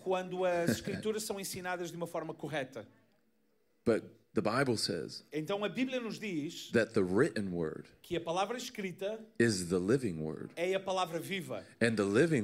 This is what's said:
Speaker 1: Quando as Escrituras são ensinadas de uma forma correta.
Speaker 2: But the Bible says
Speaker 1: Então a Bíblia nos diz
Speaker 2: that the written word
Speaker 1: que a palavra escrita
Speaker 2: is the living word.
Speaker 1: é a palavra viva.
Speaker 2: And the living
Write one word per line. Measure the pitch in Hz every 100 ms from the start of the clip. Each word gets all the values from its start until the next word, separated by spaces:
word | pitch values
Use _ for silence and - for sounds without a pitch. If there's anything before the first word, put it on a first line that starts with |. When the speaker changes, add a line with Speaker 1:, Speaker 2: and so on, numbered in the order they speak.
Speaker 1:
Quando | - 185 185 180
as | 185 175 170
Escrituras | - - 190 214 220
são | 220 196
ensinadas | 190 190 180 180 175
de | 170
uma | 165
forma | 170 160
correta. | - 151 151 131 117 - - _ _ _ _ _ _ _ _
Speaker 2:
But | - 104 - - _
the | -
Bible | 104 120 139 110
says | - 90 60 - -
Speaker 1:
Então | 151 156 202
a | 208
Bíblia | 170 262 254
nos | 226 165
diz | 214 165 151 - -
Speaker 2:
that | 120 107
the | 110
written | 90 95 156 - 98
word | 87 80 - - -
Speaker 1:
que | - 165
a |
palavra | 170 175 202 247
escrita | - - 196 - 190 220 220 -
Speaker 2:
is | 117 98 87
the | 92
living | 92 135 120 80
word. | 78 - - -
Speaker 1:
é | 175
a | 190
palavra | 190 185 180 165
viva. | 139 190 135 107 85 -
Speaker 2:
And | 117 110
the |
living | 98 104 170 147